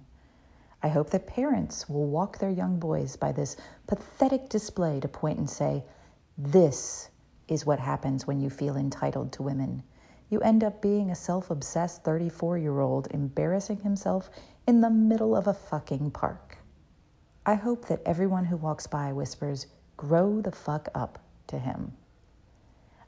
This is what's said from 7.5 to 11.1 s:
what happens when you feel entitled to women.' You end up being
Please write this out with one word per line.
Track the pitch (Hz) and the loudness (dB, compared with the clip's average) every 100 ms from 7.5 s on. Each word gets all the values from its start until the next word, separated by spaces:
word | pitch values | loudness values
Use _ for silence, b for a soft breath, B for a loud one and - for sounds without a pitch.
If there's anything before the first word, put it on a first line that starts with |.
| 156 143 | -2 2
what | 139 | 0
happens | 131 139 135 135 135 | 0 -2 -2 -2 -2
when | 143 | -2
you | 139 | -2
feel | 139 143 139 | -2 -2 0
entitled | 139 135 139 135 131 | -2 -2 -2 -2 -4
to | - | -6
women.' | 135 131 131 127 - b b b b | -4 -2 -4 -6 -10 b b b b
You | 214 | 0
end | 220 220 | 4 6
up | 214 208 | 4 0
being | 202 208 190 | 0 2 0